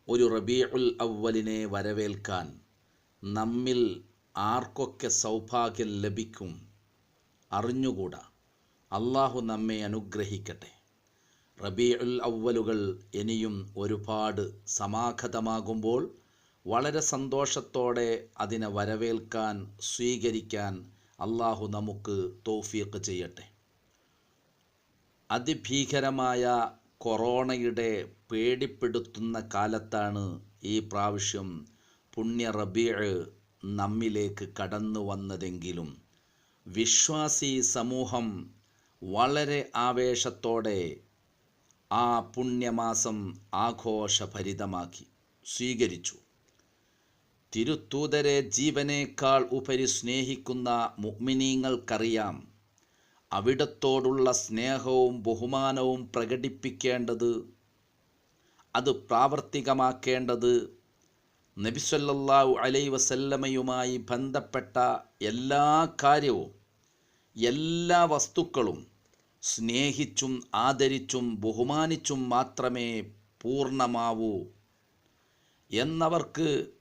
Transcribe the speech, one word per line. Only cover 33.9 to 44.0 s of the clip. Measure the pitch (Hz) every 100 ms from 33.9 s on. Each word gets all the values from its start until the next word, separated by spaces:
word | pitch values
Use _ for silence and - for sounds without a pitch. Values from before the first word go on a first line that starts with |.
| 107 113 104 101 101 98 104
കടന്നു | 95 104 107 107
വന്നതെങ്കിലും | 101 98 98 92 92 90 85 85 78 67 _ _ _ _ _ _ -
വിശ്വാസി | 95 113 - - 151 151 - 139 131
സമൂഹം | 123 127 117 127 123 123 113 92 82 - _ _ _ _
വളരെ | 90 101 127 147 143 143 - 113
ആവേശത്തോടെ | 123 127 127 117 127 - 117 113 110 98 85 - - _ _ _ _ _ _ _ -
ആ | 107 120 117
പുണ്യമാസം | 107 123 127 123 120 117 113 110 120 107 98 - -
ആഘോഷഭരിതമാക്കി, | 92 117 113 117 107